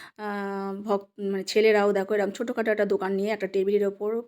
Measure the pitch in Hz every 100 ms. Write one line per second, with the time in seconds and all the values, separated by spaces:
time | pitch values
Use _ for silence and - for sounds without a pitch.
0 | - - 208 202 196 196 196 196 214 202
1 | - - 196 196 180 214 220 208 202 196
2 | 190 208 196 196 240 247 220 214 202 196
3 | 190 196 208 208 196 196 190 208 202 196
4 | 208 226